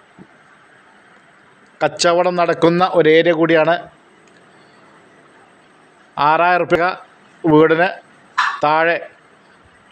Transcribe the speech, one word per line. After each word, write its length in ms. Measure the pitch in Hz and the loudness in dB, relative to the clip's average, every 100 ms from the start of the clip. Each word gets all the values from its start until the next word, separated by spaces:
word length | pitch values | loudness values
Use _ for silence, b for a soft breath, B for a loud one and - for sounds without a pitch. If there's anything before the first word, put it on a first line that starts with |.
| _ - - _ _ _ _ _ _ _ _ - _ _ _ _ _ _ | _ -20 -20 _ _ _ _ _ _ _ _ -20 _ _ _ _ _ _
കച്ചവടം 560 | 151 151 175 170 180 180 | -8 -2 -2 0 0 0
നടക്കുന്ന 440 | 170 165 165 170 180 170 | -2 0 0 0 0 2
ഒരു 100 | 156 160 | 4 4
ഏരിയ 160 | 165 160 | 2 0
കൂടിയാണ്. 360 | 165 160 156 170 - - _ _ _ _ _ _ _ _ - - _ _ _ - - _ _ _ _ _ _ - 143 | 0 2 0 -2 -6 -20 _ _ _ _ _ _ _ _ -20 -20 _ _ _ -20 -20 _ _ _ _ _ _ -4 -2
ആറായിരം 340 | 160 175 180 165 | 0 0 0 -2
റുപ്യ 180 | 165 180 185 - _ _ _ 165 | -2 -2 -6 -16 _ _ _ 0
വീടിന്, 360 | 151 160 160 185 - - _ _ - - - 151 | 2 4 2 -2 -4 -18 _ _ -6 -6 -4 -2
താഴെ 320 | 156 165 160 - - _ _ _ _ _ _ _ | 0 0 -2 -8 -20 _ _ _ _ _ _ _